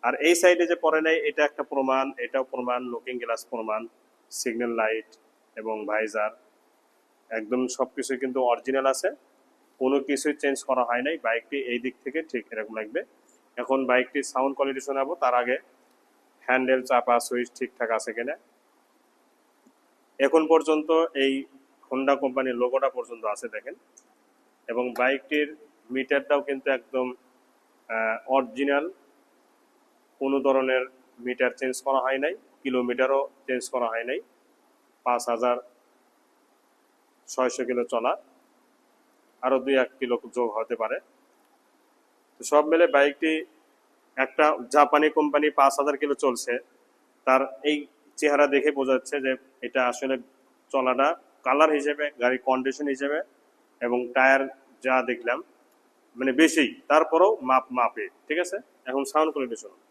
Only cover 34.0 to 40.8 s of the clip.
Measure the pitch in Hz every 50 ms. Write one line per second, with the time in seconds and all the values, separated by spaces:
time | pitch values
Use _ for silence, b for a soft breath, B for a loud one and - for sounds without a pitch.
34 | 117 120 135 180 - _ _ _ _ _ _ _ _ _ _ _ _ _ _ _
35 | _ 123 123 120 - - 120 113 120 123 123 123 - - _ _ _ _ _ _
36 | _ _ _ _ _ _ _ _ _ _ _ _ _ _ _ _ _ _ _ _
37 | _ _ _ _ _ - - - 127 123 120 - 127 117 127 123 120 - - 117
38 | 113 127 175 - - _ _ _ _ _ _ _ _ _ _ _ _ _ _ _
39 | _ _ _ _ _ _ _ _ - 131 135 131 123 135 139 131 127 - _ -
40 | 135 120 120 117 - 120 107 123 120 117 104 110 113 - 120 110